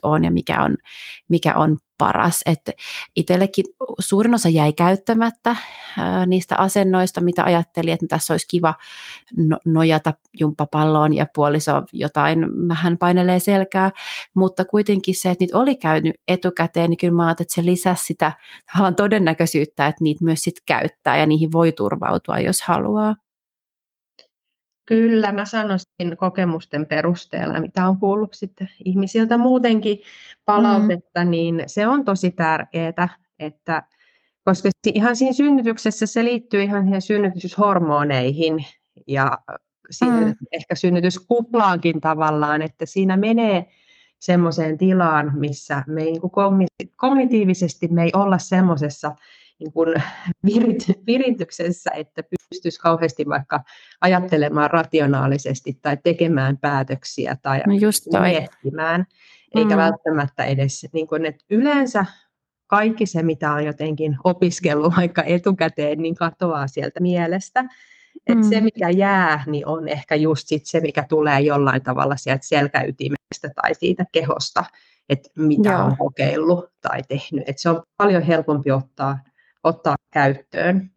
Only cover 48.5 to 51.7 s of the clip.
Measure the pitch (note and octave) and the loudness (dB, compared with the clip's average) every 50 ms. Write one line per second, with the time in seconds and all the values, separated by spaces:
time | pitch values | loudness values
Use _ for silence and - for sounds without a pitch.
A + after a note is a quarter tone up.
48.5 | F#3 F#3 F#3 F3+ E3 C#3 D3 D3 C#3 - - D3+ - - _ - - - _ _ | 2 2 4 2 2 0 -2 -4 -6 -8 -10 -10 -10 -12 _ -20 -20 -20 _ _
49.5 | _ - D#3 D#3 - D#3+ E3 E3 E3 D3+ - - - - - F#3 - - - G3 | _ -16 -16 -6 -2 0 0 0 0 -2 -2 -6 -10 -10 -8 -8 -4 -2 0 2
50.5 | G#3 A#3 A3+ A3+ F#3 - - - F#3+ - - A3+ A#3+ B3+ C4+ B3 A#3+ G3 F3 - | 2 4 2 2 0 0 0 -2 -2 -2 0 0 0 2 2 0 -2 -2 -6 -8
51.5 | - - E3+ F3 | -8 -6 -6 -4